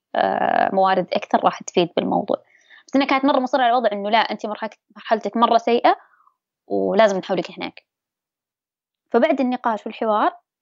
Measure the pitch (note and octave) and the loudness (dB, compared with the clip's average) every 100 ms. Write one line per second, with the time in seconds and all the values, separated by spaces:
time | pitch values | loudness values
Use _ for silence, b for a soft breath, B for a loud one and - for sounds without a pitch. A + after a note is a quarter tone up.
0 | _ - - - - G1+ - F#3+ F#3+ F#3 | _ -2 0 0 0 2 0 2 2 0
1 | F3 G#3+ - A#3 F3+ - - - E3+ - | -2 -4 -2 0 0 -2 -4 -2 0 -2
2 | F#3+ - - - b b b b b C4+ | -2 -4 -2 -6 b b b b b -2
3 | C#4 C4+ C#4 C#4 B3+ C4+ A#3+ B3 A3+ G3+ | 2 2 2 2 0 0 2 2 0 -2
4 | G3+ A3 - G#3+ A3 G#3 A3 - _ G#3+ | 0 0 0 -4 -8 -8 -10 -12 _ -18
5 | - A3 G#3 A3+ A#3 A3+ - A#3+ E4 G4+ | -2 -2 -2 2 4 4 2 2 2 2
6 | b b b b _ _ - G3+ F#3+ G3 | b b b b _ _ -6 -2 0 4
7 | A3 F#3+ - F3+ - - E3+ - _ _ | 4 2 -2 -4 -4 -8 -12 -12 _ _
8 | _ _ _ _ _ _ _ _ _ _ | _ _ _ _ _ _ _ _ _ _
9 | _ A#3 D#4 C#4 B3 B3 A#3+ G#3+ A3+ - | _ -6 -4 -2 -4 -4 -6 -6 -10 -8
10 | A3+ G#3 D#4 - _ _ | -2 0 -2 -6 _ _